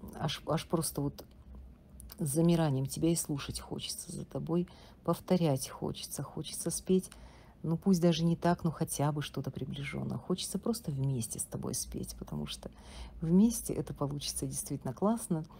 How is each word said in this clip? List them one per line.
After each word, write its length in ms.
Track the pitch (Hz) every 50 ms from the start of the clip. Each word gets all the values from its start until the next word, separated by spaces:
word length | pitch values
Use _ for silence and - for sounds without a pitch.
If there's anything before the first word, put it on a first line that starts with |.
| - 110 -
аж, 280 | - - 156 - - -
аж 200 | - 156 160 -
просто 340 | - 180 165 156 - - 147
вот 220 | 143 143 - - - - - - - - - - - - - - - - - - - - - -
с 100 | 180 139
замиранием 580 | 135 160 170 170 170 165 160 151 131 131 135
тебя 240 | 135 - 147 156 165
и 60 | 170
слушать 440 | - - - 147 139 - - - -
хочется 520 | - - - 143 - - - - - -
за 120 | - 143 -
тобой, 440 | - - 139 143 151 165 180 175 - - - - - - - -
повторять 640 | 170 170 - - - 185 175 170 151 135 135 - -
хочется, 540 | - - - - - - - - - -
хочется 480 | 139 - - 170 156 - - - - 170
спеть, 400 | 165 - - - 185 185 - - - - - - - - - - - -
ну 140 | - 156 165
пусть 240 | 165 - 196 190 165
даже 240 | 170 175 160 156 165
не 120 | 170 165
так, 280 | - - 170 175 - -
но 60 | 160
хотя 420 | 143 - 165 - - - 139 151
бы 100 | 147 147
что-то 280 | 143 - - 139 135 -
приближенное. 680 | - - - 139 135 139 143 139 - - 131 - - -
Хочется 400 | - - 180 - - - - 190
просто 320 | - 240 226 - - 165
вместе 480 | 139 135 135 139 135 120 - - - -
с 60 | -
тобой 300 | - - - - 65 -
спеть, 420 | - - - - - - - - -
потому 280 | - - - 73 73
что 240 | - - - - - - - - - - - - - - -
вместе 520 | 165 160 175 190 220 240 226 - - - -
это 200 | - 147 - 139
получится 520 | - 143 139 147 143 - - - - 143
действительно 460 | 135 135 - - - 143 139 - 131 -
классно. 500 | - 190 208 233 226 - - 170 156 160 - -